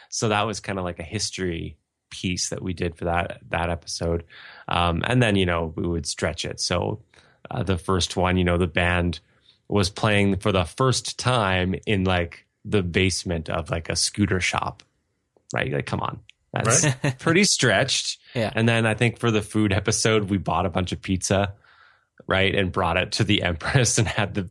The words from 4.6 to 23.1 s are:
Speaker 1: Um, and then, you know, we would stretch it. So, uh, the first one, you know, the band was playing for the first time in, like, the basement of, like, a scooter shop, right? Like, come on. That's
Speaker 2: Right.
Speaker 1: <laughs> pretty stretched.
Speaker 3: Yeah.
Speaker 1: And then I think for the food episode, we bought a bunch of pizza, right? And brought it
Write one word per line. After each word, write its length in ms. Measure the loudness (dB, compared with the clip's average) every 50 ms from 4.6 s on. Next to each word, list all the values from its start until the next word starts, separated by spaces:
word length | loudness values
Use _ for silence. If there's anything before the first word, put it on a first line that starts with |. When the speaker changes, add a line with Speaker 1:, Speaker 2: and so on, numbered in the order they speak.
| -6
Speaker 1:
Um, 340 | -2 0 0 2 2 0 0 0
and 160 | 0 2 2 4
then, 140 | 4 4
you 80 | 2 2
know, 280 | 2 0 0 -2 -4 -4
we 120 | -4 -4
would 180 | -2 -2 -4 -4
stretch 380 | -6 -6 -4 -4 -4 -4 -4 -8
it. 140 | -8 -6 -6
So, 420 | -4 -2 0 0 0 -2 -4 -6 -10 _ _ -20 -20 _ _ _ -14 -8
uh, 140 | -6 -4 -2
the 140 | -2 -2
first 380 | -2 0 0 0 0 0 0 0
one, 200 | 0 2 2 2
you 60 | 2 2
know, 140 | 2 2
the 100 | 2 0
band 520 | 0 0 0 0 2 2 2 0 -2 -4 -6 -10 _ _ _ _ _ _ _ _
was 220 | -2 0 0 0 -2
playing 480 | -2 -2 0 2 2 2 2 2 2
for 140 | 0 0 0
the 140 | 2 2 0
first 520 | 0 -2 0 0 2 0 0 -4 -6 -8
time 560 | -4 -2 0 0 2 2 2 0 0 0 -2 -4 -4 -4
in, 160 | -2 0 0 2
like, 420 | 2 2 0 -2 -4 -8 -16 -20 _ _ _ -4
the 180 | -2 0 0 0
basement 640 | 0 2 2 2 2 0 -2 -4 -4 -4 -4 -4 -4
of, 200 | -4 -6 -4 -4
like, 180 | -6 -6 -4 -4
a 60 | -2
scooter 440 | -2 -2 -2 0 0 0 0 0 0
shop, 420 | -2 -2 -2 -2 -4 -6 -8 -12 -18 _ _ _ _ _ _ _ _ _ _ _ _ -6 -4
right? 180 | -4 -2 -2
Like, 140 | -2 -4 -4
come 160 | -4 -4 -4
on. 180 | -4 -6 -8 -10 -14 -20 _ _ _ _ 0
That's 300 | 2 4 4 4 4 4
Speaker 2:
Right. 340 | 2 2 0 -2 -2 -2 0
Speaker 1:
<laughs> 0 |
pretty 260 | 2 4 6 6 6
stretched. 720 | 4 4 4 4 6 6 6 4 4 0 -2 -2 -4 -8 -10 _ -6 -2
Speaker 3:
Yeah. 160 | -2 -2 0 2
Speaker 1:
And 140 | 2 4 4
then 160 | 4 4 4
I 80 | 2 2
think 240 | 4 2 2 2
for 140 | 0 0 2
the 100 | 2 2
food 300 | 0 0 0 2 2 4 2
episode, 560 | 2 2 0 0 2 2 2 2 2 2 2
we 80 | 0
bought 280 | -2 0 0 0 0 0
a 40 | 0
bunch 220 | 0 -2 -2 -2
of 100 | -4 -6
pizza, 520 | -4 -2 -2 -2 0 2 2 2 2 0 -4 -10 _ _ _ _ _ _ _ _ _ _ _ -12 -4
right? 260 | 0 0 2 2 2 2
And 180 | 0 0 0
brought 260 | 0 0 0 0 0
it 160 | 0 0 0